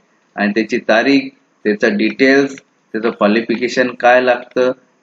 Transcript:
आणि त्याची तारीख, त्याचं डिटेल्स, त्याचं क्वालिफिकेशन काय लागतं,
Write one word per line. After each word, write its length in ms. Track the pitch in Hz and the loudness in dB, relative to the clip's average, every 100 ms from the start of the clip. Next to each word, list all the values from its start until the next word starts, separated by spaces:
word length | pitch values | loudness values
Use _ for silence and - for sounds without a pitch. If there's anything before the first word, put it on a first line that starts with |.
| _ _ _ - | _ _ _ -6
आणि 160 | 104 | -2
त्याची 240 | 110 110 120 | -2 -2 -4
तारीख, 500 | - 110 131 139 135 _ _ _ | 0 0 2 0 -2 _ _ _
त्याचं 320 | 107 104 117 104 | -4 -2 0 0
डिटेल्स, 580 | 110 - 135 135 135 | -2 0 2 2 0
त्याचं 560 | - _ _ _ 110 113 | -6 _ _ _ -6 -4
क्वालिफिकेशन 800 | - 104 110 113 110 120 127 127 | 0 0 0 -2 -4 -4 -2 -2
काय 320 | 120 120 127 | 0 4 4
लागतं, 500 | 127 120 - - 127 131 _ _ | 2 -2 -4 -2 -2 -2 _ _